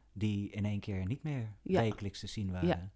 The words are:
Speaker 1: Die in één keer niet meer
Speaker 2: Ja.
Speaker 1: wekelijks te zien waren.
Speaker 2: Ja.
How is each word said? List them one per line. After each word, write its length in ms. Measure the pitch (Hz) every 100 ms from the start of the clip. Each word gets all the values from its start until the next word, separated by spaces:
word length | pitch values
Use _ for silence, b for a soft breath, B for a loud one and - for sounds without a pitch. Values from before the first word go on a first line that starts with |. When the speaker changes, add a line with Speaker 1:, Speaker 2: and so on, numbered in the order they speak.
| -
Speaker 1:
Die 360 | 98 107 101 101
in 160 | 104 101
één 140 | 104
keer 260 | 104 95 95
niet 180 | 139
meer 320 | 156 139 110 101
Speaker 2:
Ja. 200 | - 185
Speaker 1:
wekelijks 380 | 113 101 98 -
te 80 | 101
zien 240 | - 98
waren. 160 | 90 175
Speaker 2:
Ja. 220 | 110 95